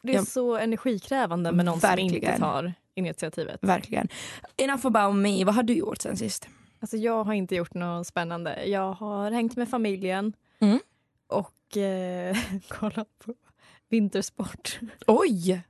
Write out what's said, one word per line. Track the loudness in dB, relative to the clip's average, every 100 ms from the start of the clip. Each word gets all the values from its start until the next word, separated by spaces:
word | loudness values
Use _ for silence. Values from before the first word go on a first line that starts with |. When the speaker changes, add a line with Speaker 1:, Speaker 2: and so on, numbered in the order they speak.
Speaker 1:
Det | 0
är | 2
Speaker 2:
Jag | 2
Speaker 1:
så | 0 0 2
energikrävande | 0 0 0 -2 0 0 0 0 2
med | 4
någon | 4 4
som | 4 4
inte | 2
Speaker 2:
Verkligen. | 0 0 0
Speaker 1:
tar | 0 0 -4 -8 _
initiativet. | -6 -6 -4 -6 -6 -8 -2
Speaker 2:
Verkligen. | 0 0 0 -4 -4 -6 -14 -14 -8 -2
Enough | 0 0 2
about | 4 4 4
me. | 2 2
Vad | 2
har | 2
du | 2
gjort | 2 0 -4
sen | -6 -4
sist? | -4 -6 -10 -20 _ _
Speaker 1:
Alltså, | -8 -2
jag | 0 0
har | 0
inte | 0 0
gjort | -2 -2
något | -4 -4 -4 -6
spännande. | -4 -4 -4 -6 -6 -2
Jag | -2 -2
har | -4 -6 -4 -2
hängt | 0 -2 -2
med | -2
familjen | 0 0 -2 -2 -2 -4 -6 _ 2
Speaker 2:
Mm. | 4 4 0 _ _ _ -4
Speaker 1:
och, | -4 -4 _ _ -4
eh, | -2 -2 -4 -6 -4 -4 -4
<laughs> | -6 -10
kollat | -6 -6 -6 -8 _
på | -16 -16 _ _ _ _ _
vintersport. | 2 2 0 -4 -6 -8 -8 -10 -10 -12 -2 4
Speaker 2:
Oj! | 6 6 2 2 0 -4